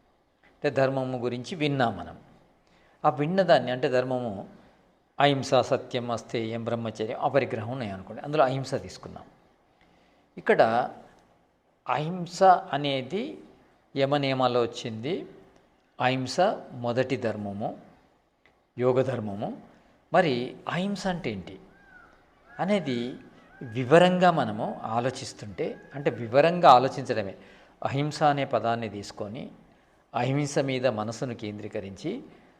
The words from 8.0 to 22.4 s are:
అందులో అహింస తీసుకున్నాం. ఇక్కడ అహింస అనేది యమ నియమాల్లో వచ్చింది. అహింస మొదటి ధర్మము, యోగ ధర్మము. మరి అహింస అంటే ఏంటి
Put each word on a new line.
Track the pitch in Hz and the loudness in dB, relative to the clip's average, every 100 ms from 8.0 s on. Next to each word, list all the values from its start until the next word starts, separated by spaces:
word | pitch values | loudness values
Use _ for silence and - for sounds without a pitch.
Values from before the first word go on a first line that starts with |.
| 95 113 | -12 -12
అందులో | 143 151 | -4 2
అహింస | 131 135 131 123 | 2 2 -4 -6
తీసుకున్నాం. | 92 - 87 87 - _ _ _ _ _ _ _ _ _ _ - | -8 -16 -16 -18 -20 _ _ _ _ _ _ _ _ _ _ -8
ఇక్కడ | - 196 120 117 - - - _ _ _ _ _ _ _ - | 2 6 6 4 -2 -6 -20 _ _ _ _ _ _ _ -6
అహింస | 127 156 180 160 - | -4 -4 -6 -6 4
అనేది | 190 175 - 143 143 135 127 190 285 302 - - _ _ _ 139 | 6 6 4 -4 -2 -4 -4 -6 -6 -10 -20 -20 _ _ _ -2
యమ | 139 143 | 0 2
నియమాల్లో | 139 131 127 123 | 0 2 2 2
వచ్చింది. | 117 - 123 110 123 220 339 - - - _ _ _ - | 0 -4 -10 -8 -6 -6 -8 -18 -20 -20 _ _ _ -2
అహింస | 127 131 127 - 190 - - | 0 0 -2 2 0 0 -10
మొదటి | 127 120 120 127 127 | -8 -2 0 0 0
ధర్మము, | 110 104 104 101 131 - - _ _ _ _ _ _ _ _ - | -4 -4 -6 -6 -8 -10 -18 _ _ _ _ _ _ _ _ -2
యోగ | 127 127 | 2 2
ధర్మము. | 131 123 107 98 147 269 - - _ _ - | 0 -2 -6 -6 -8 -10 -16 -20 _ _ 0
మరి | 165 175 123 127 - - | 2 2 0 -4 -8 -6
అహింస | 156 196 196 196 | -4 -4 -4 -4
అంటే | 180 123 | -4 -6
ఏంటి | 101 85 95 - - - - - _ _ _ | -8 -10 -18 -20 -20 -20 -20 -20 _ _ _